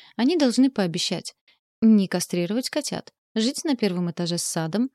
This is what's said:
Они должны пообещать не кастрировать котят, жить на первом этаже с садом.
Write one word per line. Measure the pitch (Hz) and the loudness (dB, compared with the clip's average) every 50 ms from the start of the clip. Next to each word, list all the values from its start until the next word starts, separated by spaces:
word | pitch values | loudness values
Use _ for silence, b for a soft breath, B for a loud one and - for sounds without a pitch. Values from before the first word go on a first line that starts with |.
| B B B | B B B
Они | B 226 262 359 | B 0 2 2
должны | 339 294 254 220 - 262 277 | 4 2 2 4 4 2 2
пообещать | 262 - 196 175 160 170 - - 185 165 - - - _ _ b b b b _ _ _ | 2 0 -2 -2 -2 -4 -4 -4 -4 -6 -8 -10 -16 _ _ b b b b _ _ _
не | - 220 220 208 190 175 | 4 6 6 6 4 2
кастрировать | - 180 170 - - 175 175 170 208 240 254 - | -2 -4 -4 -2 -2 -2 -2 -2 -2 -4 -4 -4
котят, | - 302 285 - - - - - - _ _ _ - | -4 -6 -4 -4 -6 -10 -10 -12 -18 _ _ _ -4
жить | 220 214 240 294 - - | -2 -2 -2 -2 -4 -2
на | 339 277 | -2 -2
первом | 240 - 202 180 175 180 170 | 0 0 0 0 -2 -4 -4
этаже | 160 - 175 165 175 170 | -4 -4 -4 -4 -4 -4
с | - | -4
садом. | - - 170 160 160 156 208 247 269 _ | -4 -4 -4 -4 -2 -2 -2 -2 -4 _